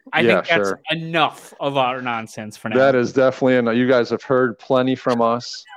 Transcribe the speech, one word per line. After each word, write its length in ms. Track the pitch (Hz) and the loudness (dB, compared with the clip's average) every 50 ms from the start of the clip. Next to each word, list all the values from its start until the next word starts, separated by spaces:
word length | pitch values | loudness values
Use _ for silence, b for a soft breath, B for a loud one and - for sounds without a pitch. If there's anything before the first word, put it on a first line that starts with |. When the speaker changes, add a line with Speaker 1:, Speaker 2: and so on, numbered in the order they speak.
| _ - | _ -4
Speaker 1:
I 80 | 143 156 | -2 2
Speaker 2:
Yeah, 140 | 120 113 107 | 2 4 2
Speaker 1:
think 120 | 90 - - | 2 2 2
that's 200 | 170 131 101 98 | 0 0 0 0
Speaker 2:
sure. 120 | 92 - - - | -4 -4 -6 -8
Speaker 1:
enough 640 | 160 165 160 165 165 165 147 123 - - - - - - | -8 -6 -6 -4 -2 0 0 0 -2 -6 -18 -20 -12 -6
of 180 | 160 143 139 139 | -6 -2 0 0
our 240 | 127 123 131 131 | 0 0 -2 -4
nonsense 540 | 127 123 117 113 110 - - - 110 107 - | -6 -6 -6 -6 -8 -10 -12 -12 -12 -12 -12
for 120 | - - 113 | -10 -6 -2
now. 80 | 110 | 0
Speaker 2:
That 180 | 127 135 139 131 | 2 2 4 2
is 180 | 127 120 110 - | 2 0 0 2
definitely 420 | 139 131 131 127 - 139 127 127 | 2 2 2 2 0 0 2 2
enough. 180 | 127 120 117 113 | 2 2 2 0
You 120 | 120 127 123 | 2 2 4
guys 220 | 131 120 113 110 | 2 2 2 0
have 120 | 117 110 | -4 -6
heard 360 | - - 135 127 127 120 107 - | -2 0 0 2 2 0 -2 -6
plenty 360 | - - 135 127 127 131 131 | -4 0 0 2 2 0 -2
from 260 | 127 - 135 123 117 | -2 -2 -2 0 2
us. 440 | 117 113 117 120 - - - - - - | 2 0 0 -2 -6 -10 -14 -16 -18 -20
Speaker 1:
<laughs> 60 | - | -20